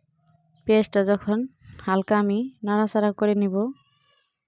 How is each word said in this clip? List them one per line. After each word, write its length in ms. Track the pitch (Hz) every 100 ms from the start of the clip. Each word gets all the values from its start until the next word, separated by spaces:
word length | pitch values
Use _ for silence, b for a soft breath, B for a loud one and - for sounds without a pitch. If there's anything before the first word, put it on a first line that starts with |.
| _ _ _ _ _ _ -
পেঁয়াজটা 340 | 220 214 202
যখন 340 | 190 202 - 214 262 _ - -
হালকা 320 | - 190 190 208
আমি 200 | 202 202 254 -
নাড়াচাড়া 480 | 208 208 214 220 208
করে 220 | 196 208
নিব 220 | 208 202 190 233 277 _ _ _ _ _ _